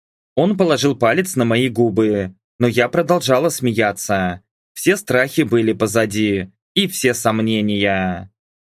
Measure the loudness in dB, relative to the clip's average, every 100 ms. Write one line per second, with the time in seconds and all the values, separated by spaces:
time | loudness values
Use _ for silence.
0 | _ _ _ 0 0 2 0 2 0 2
1 | 2 2 -2 -2 0 0 0 0 0 2
2 | 2 0 -4 -10 _ -2 0 2 0 0
3 | 0 0 0 0 0 -2 -2 0 0 -2
4 | -4 -2 -2 -6 _ _ _ -4 0 0
5 | 0 0 0 -2 0 2 2 0 0 0
6 | 0 0 0 0 -4 _ _ -2 -2 0
7 | -2 0 0 0 0 0 0 0 0 0
8 | -2 -4 -10 _ _ _ _